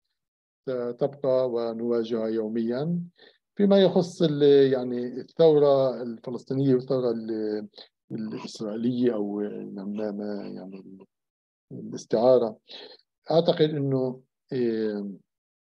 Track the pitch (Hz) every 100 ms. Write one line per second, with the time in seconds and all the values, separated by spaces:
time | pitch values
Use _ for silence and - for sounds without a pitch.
0 | _ _ _ _ _ _ - 127 120 120
1 | 143 143 135 131 127 117 117 113 120 117
2 | 110 113 110 113 107 113 113 123 156 175
3 | 175 _ - _ _ - 202 196 185 185
4 | 175 - 160 147 143 139 135 131 123 123
5 | 123 120 - - 165 151 143 139 131 117
6 | 120 113 - 120 - 135 139 123 135 131
7 | 123 113 110 110 107 107 104 - - _
8 | - 123 110 123 - - 110 110 117 123
9 | 123 107 104 104 104 104 101 101 98 104
10 | 107 101 104 104 98 98 95 98 95 95
11 | 95 _ _ _ _ _ - 131 110 120
12 | - 113 123 127 113 110 _ - - -
13 | _ _ - 156 170 160 156 156 139 131
14 | 127 127 _ _ - 131 120 113 107 104
15 | 101 95 _ _ _ _